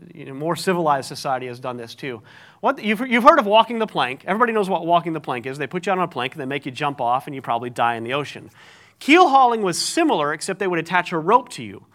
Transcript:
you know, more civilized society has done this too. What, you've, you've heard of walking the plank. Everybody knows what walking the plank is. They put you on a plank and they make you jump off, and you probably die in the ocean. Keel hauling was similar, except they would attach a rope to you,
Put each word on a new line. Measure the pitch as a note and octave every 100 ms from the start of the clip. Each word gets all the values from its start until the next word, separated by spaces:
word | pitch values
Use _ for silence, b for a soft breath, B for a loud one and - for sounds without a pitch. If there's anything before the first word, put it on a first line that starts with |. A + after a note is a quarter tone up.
| E3
you | -
know, | C3+
more | C3+ D#3 E3+
civilized | F#3+ F3 D#3+ C#3 B2+
society | C#3+ D3 C3 B2+
has | A#2+
done | C3 A#2+
this | A#2
too. | - C#3 A2+ B B B B
What, | A3+ C4+
you've, | G#3 G#3+ B3+
you've | A#3+
heard | C4 D#4+
of |
walking | G3+ A3 A3 A#3
the | A3
plank. | D#3+ B2 C3+
Everybody | - G3+ A#3+
knows | A3 F#3+
what | F3 E3+
walking | E3+ E3+
the | D#3+
plank | D3+ B2
is. | B2 C#3
They | C3+
put | F3+
you | F3+
on | F#3
a | F3
plank | C3+ B2+
and | D#3
they | C3
make | C#3+
you | C#3
jump | A#2+ D3 C3
off, | A#2+ B2+ C#3
and |
you | C3+
probably | B2+ A#2 B2+
die | B2 A#2+ A#2
in |
the | A#2
ocean. | C#3 C#3+ - - b b b b b
Keel | - E4 F4+
hauling | C4+ B3 A3+
was | G3 -
similar, | - - E4 G3 D3
except | D#3+ - F#3+
they | G3
would | E3+
attach | D#3+ F3+ F3
a | E3+
rope | D#3+ B3 B3+
to | -
you, | G#2+ G2 -